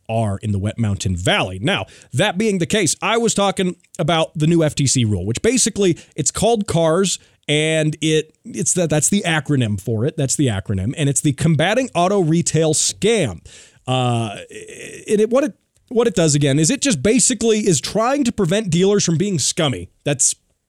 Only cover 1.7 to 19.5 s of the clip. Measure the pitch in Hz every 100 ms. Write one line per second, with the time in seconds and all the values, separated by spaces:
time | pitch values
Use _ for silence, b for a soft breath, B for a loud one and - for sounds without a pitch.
1.7 | 180 - B B 127 202 180 220 196 165
2.7 | 214 175 - 180 233 233 - 196 185 190
3.7 | - _ - 160 160 160 160 151 170 151
4.7 | - 135 135 113 98 95 113 220 254 233
5.7 | 196 196 - B - 147 - 220 233 202
6.7 | 165 165 165 196 - b b - 151 156
7.7 | 160 156 151 160 156 151 _ - - 175
8.7 | 175 165 151 - 202 175 156 151 139 113
9.7 | 101 - 110 135 - 135 - 135 98 -
10.7 | 95 98 147 143 139 151 - 170 147 170
11.7 | 226 262 170 175 202 160 170 165 151 160
12.7 | - - - 202 233 135 85 - B B
13.7 | B - 127 123 117 110 98 87 110 -
14.7 | - - - - 208 220 247 285 - _
15.7 | _ - 220 240 180 165 143 143 139 156
16.7 | 269 277 160 196 233 - 254 226 220 214
17.7 | 156 - 202 233 285 240 - 175 196 214
18.7 | 165 190 208 - 160 202 170 -